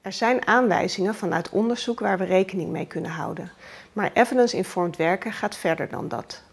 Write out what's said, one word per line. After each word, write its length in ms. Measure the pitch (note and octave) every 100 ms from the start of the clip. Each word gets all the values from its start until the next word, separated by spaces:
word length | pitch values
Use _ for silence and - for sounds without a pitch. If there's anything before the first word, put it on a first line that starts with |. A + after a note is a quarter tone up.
Er 120 | G3
zijn 340 | - A#3 B3 -
aanwijzingen 680 | A#3 B3 E3+ F#3+ - F#3+ G#3+
vanuit 340 | F3+ E3+ E3+
onderzoek 500 | G3 A3+ A#3+ - A#3
waar 180 | G#3 F#3
we 60 |
rekening 460 | F#3 F#3 F#3+ F#3+ E3
mee 160 | E3 -
kunnen 260 | D#3+ E3+
houden, 400 | D#3+ - - F3+ - - - -
maar 180 | - G3+
evidence-informed 800 | - A#3+ B3+ A#3+ - F#3+ - F3 D#3
werken 360 | E3 F#3+ A3
gaat 220 | - G#3 -
verder 340 | F3 D#3+ -
dan 180 | - -
dat. 340 | A2+ - - -